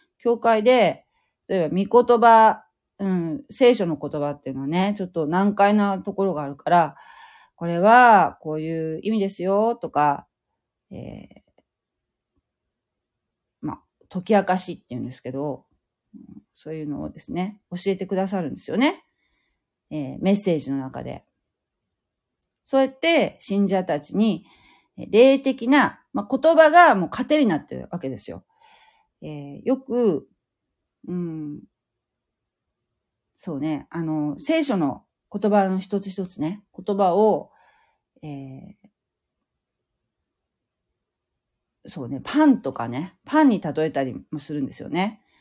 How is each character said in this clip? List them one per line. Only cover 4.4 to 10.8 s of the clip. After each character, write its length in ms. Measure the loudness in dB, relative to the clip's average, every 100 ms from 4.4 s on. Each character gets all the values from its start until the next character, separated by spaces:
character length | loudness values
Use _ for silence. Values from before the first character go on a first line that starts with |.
| -10
い 40 |
う 20 | -8
の 60 |
は 60 | -4
ね、 260 | -2 -2 -2
ち 80 |
ょ 20 | -6
っ 20 |
と 180 | -6 -2
難 260 | 0 0
解 200 | 2 2
な 260 | 4 0 -2
と 140 | -8
こ 120 | -4 -4
ろ 80 |
が 100 | -2
あ 40 | -8
る 80 | -8
か 140 | 2
ら、 260 | 2 2 -2 -20 -20 -20 -20 _ _
こ 100 | -6
れ 140 | 2
は 580 | 6 8 8 6 4 -2
こ 120 | -8
う 80 | -8
い 340 | -6 -6 -6 -6
う 40 |
意 80 | -4
味 80 | -2
で 100 | -2
す 140 | -4
よ 320 | -2 0 0 -2
と 140 | -4
か、 380 | 0 0 0 -8 _ _ _ _ _